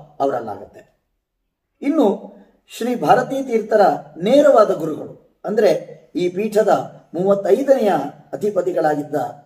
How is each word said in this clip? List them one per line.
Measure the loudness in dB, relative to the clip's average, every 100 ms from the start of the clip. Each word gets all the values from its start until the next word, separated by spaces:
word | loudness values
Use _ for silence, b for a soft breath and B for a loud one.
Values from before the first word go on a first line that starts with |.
| -18 -4
ಅವರಲ್ಲಾಗತ್ತೆ. | -4 -2 -6 -12 -14 -20 -20 _ _ _ _ _ _ _ _ _
ಇನ್ನು | -2 2 2 0 -8 b b b _ -8
ಶ್ರೀ | -4 -2
ಭಾರತೀ | 2 2 2 -6
ತೀರ್ಥರ | -4 -4 0 2 4 2 -6 -8
ನೇರವಾದ | 2 4 6 6 4
ಗುರುಗಳು | 0 -6 -8 -12 -18 _ _ -6
ಅಂದ್ರೆ, | 0 2 0 -4 -18 _ -6
ಈ | -4
ಪೀಠದ | -4 -2 0 2 0 -2 -14 _
ಮೂವತ್ತೈದನೆಯ | -4 0 0 2 0 2 2 2 0 -4 -12 _
ಅಧಿಪತಿಗಳಾಗಿದ್ದ | -6 -4 -2 -2 0 0 -2 -4 -6 -6 -10